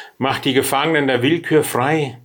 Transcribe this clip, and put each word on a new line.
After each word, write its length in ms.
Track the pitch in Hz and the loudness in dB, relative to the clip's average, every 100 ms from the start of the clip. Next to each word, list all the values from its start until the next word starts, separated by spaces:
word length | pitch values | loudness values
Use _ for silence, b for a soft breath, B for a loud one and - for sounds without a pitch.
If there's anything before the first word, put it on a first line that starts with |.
| B - | B -4
Mach 220 | 131 - | -2 0
die 140 | 143 | 0
Gefangenen 540 | 131 127 139 156 156 135 | 0 2 0 0 0 0
der 140 | 123 | 0
Willkür 420 | 131 170 - 156 | 0 0 2 0
frei. 560 | - 127 135 156 135 - | 2 0 0 0 -4 -8